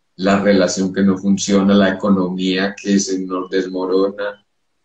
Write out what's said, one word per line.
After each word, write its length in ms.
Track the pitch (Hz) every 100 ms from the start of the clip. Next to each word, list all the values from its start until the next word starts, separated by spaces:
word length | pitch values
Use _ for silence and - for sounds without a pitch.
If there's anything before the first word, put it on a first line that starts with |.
| _ -
la 220 | 95 98
relación 540 | 101 98 90 98 92
que 80 | 98
no 160 | 98 95
funciona, 560 | 98 95 - 98 98
la 160 | 101 95
economía 840 | - 104 95 90 92 92 92 101 -
que 200 | 101 98
se 200 | 92 95
nos 300 | 92 92 92
desmorona, 920 | 95 92 92 92 95 98 101 101 - _ _ _ _